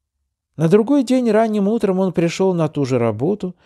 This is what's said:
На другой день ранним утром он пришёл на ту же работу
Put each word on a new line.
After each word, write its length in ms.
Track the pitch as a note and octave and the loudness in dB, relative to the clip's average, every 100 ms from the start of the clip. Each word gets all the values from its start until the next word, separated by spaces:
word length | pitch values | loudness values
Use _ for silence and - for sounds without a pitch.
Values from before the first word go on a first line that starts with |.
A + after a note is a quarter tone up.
| _ _ _ _ _ - | _ _ _ _ _ -4
На 80 | D#3+ | 2
другой 380 | G#3 A3+ C#4+ A#3 | 2 2 0 2
день 260 | B3+ A#3+ | 0 2
ранним 380 | G#3+ A3+ G#3+ G3 | 2 2 0 0
утром 300 | A#3 G3+ F#3 | 0 0 0
он 120 | F#3+ | -2
пришёл 420 | F3 E3+ - F#3+ | 0 -2 0 0
на 140 | F3+ D3+ | 0 -2
ту 160 | D3 | -2
же 160 | C3+ B2+ | -2 0
работу 560 | A#2 G#2+ D3 G#3 F#3 - | 0 0 -2 -4 -6 -10